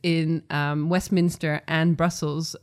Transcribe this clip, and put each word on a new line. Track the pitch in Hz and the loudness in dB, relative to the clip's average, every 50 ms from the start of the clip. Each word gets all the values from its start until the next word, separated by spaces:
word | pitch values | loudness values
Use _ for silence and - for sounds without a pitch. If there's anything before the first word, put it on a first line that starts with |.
in, | - 170 165 165 160 156 165 156 - - | -2 0 2 2 2 0 0 -2 -4 -4
um, | 156 147 147 147 147 151 147 165 | -2 -2 0 0 0 -2 0 0
Westminster | 180 185 - - 196 175 175 170 - - 165 156 147 147 - - | 0 0 0 2 2 2 2 2 0 -2 -2 -2 -2 -2 -4 -2
and | 160 160 160 170 160 | 0 2 2 2 2
Brussels, | - 165 175 175 - 156 151 147 160 160 - - - | 2 0 0 0 -2 -4 -4 -4 -4 -6 -6 -10 -8